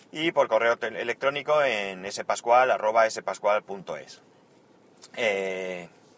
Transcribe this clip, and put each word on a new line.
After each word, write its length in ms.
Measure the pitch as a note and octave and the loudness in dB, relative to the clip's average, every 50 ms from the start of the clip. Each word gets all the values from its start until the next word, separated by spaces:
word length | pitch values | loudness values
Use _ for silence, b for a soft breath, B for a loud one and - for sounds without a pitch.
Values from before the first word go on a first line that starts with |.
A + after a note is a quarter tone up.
| b b | b b
y 200 | - D#3 D#3+ E3 | -6 -2 -2 0
por 160 | - C#3 C3 | 2 2 2
correo 300 | A2+ A2+ A2 A2+ A#2 A#2 | 4 4 4 4 2 2
te-, 100 | - A#2+ | 0 -2
electrónico 760 | A2 A2 F#2 A2+ A#2 A#2 - C3+ C#3 C#3+ C#3+ C3+ D3 D3+ D3+ | -6 -6 -6 -4 -4 -4 -2 -2 -2 -2 -2 -2 0 2 2
en 440 | C#3+ C3 A2+ G#2 G2+ G2 F#2+ F#2 F#2 | 4 2 0 0 -2 -4 -6 -8 -10
S 180 | G2+ G#2 A#2 G#2 | -8 -8 -6 -4
pascual 460 | - G#2 - - A#2 A#2+ B2 B2+ B2+ | -4 -4 -4 2 4 6 6 6 4
arroba 340 | G#2 F#2+ G#2 G#2+ A2 A2+ A2 | 2 2 0 2 4 4 4
S 160 | A2 - A2+ | 4 0 -4
pascual 420 | G2 G2 F#2+ - - G#2 G#2 G#2+ - | -6 -8 -8 -2 0 0 0 0 -2
punto 340 | - G2 G2 E2+ E2+ D#2 | -6 -12 -12 -10 -10 -12
es. 240 | D2 C#2 - - - - _ _ _ _ _ - _ _ _ _ _ _ _ _ - - - - | -12 -12 -16 -20 -20 -20 _ _ _ _ _ -20 _ _ _ _ _ _ _ _ -20 -20 -14 -6
Eh, 760 | B2+ B2 G#2+ G2 G2 F#2+ F#2+ F#2 F#2 F#2 F#2 F#2 F2+ F2 E2+ - - - - - | -2 -2 0 0 -2 -4 -4 -6 -6 -6 -8 -8 -10 -12 -16 -20 -20 -20 -20 -20